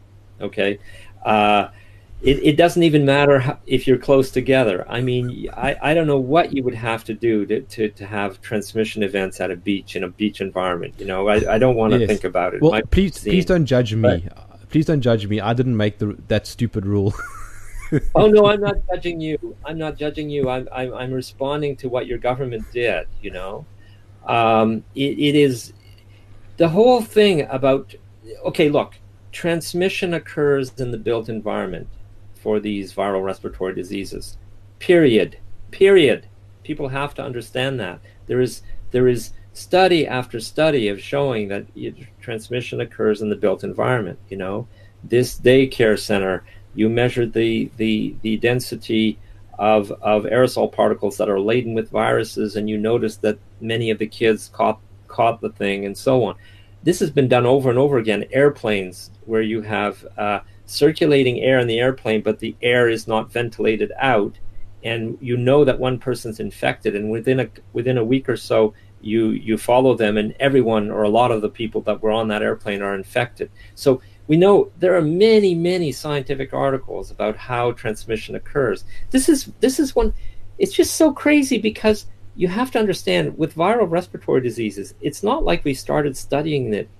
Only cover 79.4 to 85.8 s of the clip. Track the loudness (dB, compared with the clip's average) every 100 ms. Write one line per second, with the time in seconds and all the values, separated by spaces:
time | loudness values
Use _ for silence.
79.4 | 0 -2 0 2 0 0 0 0 -6 -8
80.4 | -10 -2 0 2 2 4 2 4 2 4
81.4 | 4 0 -2 0 0 0 -4 -14 -14 -4
82.4 | -2 0 -2 0 0 -2 0 0 0 -2
83.4 | -4 0 2 2 2 0 -4 -8 -2 0
84.4 | 0 -2 -4 -6 -12 -8 -8 -4 -2 0
85.4 | 0 0 -2 -4